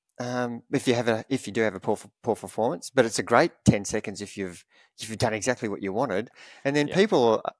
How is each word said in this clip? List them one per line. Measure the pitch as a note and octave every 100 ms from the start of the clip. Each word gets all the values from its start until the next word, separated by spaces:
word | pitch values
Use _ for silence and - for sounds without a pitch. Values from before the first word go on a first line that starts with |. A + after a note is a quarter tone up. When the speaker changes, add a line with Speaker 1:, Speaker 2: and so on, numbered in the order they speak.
| _ -
Speaker 1:
Um, | B2 B2 A#2+ A#2 -
if | C#3 C3
you | A#2+
have | A#2
a, | A2 -
if | C3+ G#2+
you |
do | G#2
have | A2 F#2+
a |
poor, | A#2 G#2 - _
poor | A#2 G2+
performance, | F#2+ - A#2 E3+ -
but | C#3 A2+
it's | -
a |
great | G2 A#2+ E3+ - -
ten | G#2+ G2
seconds | G#2+ G#2+ F#2+
if | G2+ -
you've, | F#2 E2+ _ _ _ -
if | A2
you've | G#2+
done | A#2+
exactly | A2 B2+ A#2+ A2
what | G2+
you | G2
wanted, | G2+ C3+ F#2 A#2+ - - - C#3
and | D3
then | D3
Speaker 2:
Yeah. | E3+
Speaker 1:
people | G#3+ E3+ A#2 A2 -
are, | -